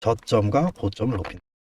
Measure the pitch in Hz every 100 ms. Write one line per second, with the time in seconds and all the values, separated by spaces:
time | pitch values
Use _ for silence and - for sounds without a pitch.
0 | 113 113 - 113 101 139 175 - 101 -
1 | 120 107 90 - - _